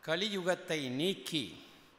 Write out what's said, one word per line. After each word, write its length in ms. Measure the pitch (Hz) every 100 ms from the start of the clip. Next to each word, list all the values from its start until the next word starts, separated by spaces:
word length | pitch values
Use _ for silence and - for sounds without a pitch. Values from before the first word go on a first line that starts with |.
கலியுகத்தை 840 | - 165 214 202 180 175 185 160 135
நீக்கி 760 | 127 175 190 - 160 101 80 - - -